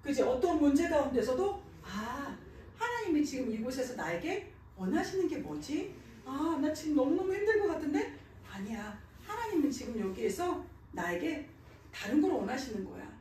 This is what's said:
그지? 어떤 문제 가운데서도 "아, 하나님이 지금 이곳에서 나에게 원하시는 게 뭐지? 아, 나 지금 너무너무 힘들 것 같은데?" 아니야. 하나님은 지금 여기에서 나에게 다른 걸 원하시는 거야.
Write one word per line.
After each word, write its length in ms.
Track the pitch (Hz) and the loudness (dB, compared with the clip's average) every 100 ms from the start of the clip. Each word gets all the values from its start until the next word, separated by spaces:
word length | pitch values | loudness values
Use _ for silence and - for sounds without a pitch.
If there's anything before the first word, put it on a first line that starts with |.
그지? 220 | - 262 | 0 2
어떤 360 | 247 254 349 311 | 4 4 4 6
문제 300 | 285 285 330 | 6 6 6
가운데서도 720 | 311 262 247 214 254 392 - - - | 4 4 2 2 2 2 0 -10 -16
"아, 520 | - 190 226 269 277 - - - - - | -8 -6 -4 -6 -6 -10 -14 -16 -18 -4
하나님이 460 | 466 480 403 302 | -2 -2 2 2
지금 280 | 285 254 226 | 2 0 -2
이곳에서 440 | 214 240 262 240 - | -2 -2 -2 -4 -4
나에게 560 | 165 175 320 392 - - - - | -4 -2 -2 -4 -6 -18 -20 -4
원하시는 520 | 185 320 370 381 330 | 0 2 2 0 0
게 100 | 294 | 0
뭐지? 560 | - 147 - 311 - - - - 254 | -4 -8 -4 -4 -4 -10 -16 -16 -8
아, 320 | 277 320 285 | -2 0 2
나 120 | 302 | 2
지금 220 | 311 311 294 | 0 2 4
너무너무 380 | 285 359 381 | 6 4 2
힘들 260 | 403 415 415 | 2 4 4
것 60 | 359 | 4
같은데?" 460 | 311 285 381 - - - - - | 2 2 0 0 -6 -16 -18 -14
아니야. 480 | 196 202 220 208 208 - - - | -8 -6 -6 -8 -10 -16 -18 -8
하나님은 440 | 440 440 349 277 | -4 0 2 2
지금 300 | 247 233 226 | 0 -4 -2
여기에서 640 | 190 - 208 - 349 - - - - | -4 0 0 0 0 -2 -6 -16 -12
나에게 540 | - 175 175 311 294 - - - - - | -6 -2 0 -2 -2 -8 -16 -20 -20 -16
다른 280 | - 196 294 | -10 2 4
걸 100 | 370 | 4
원하시는 520 | 262 196 262 240 208 190 | 2 0 -2 -4 -6 -6
거야. 180 | - - - | -10 -14 -16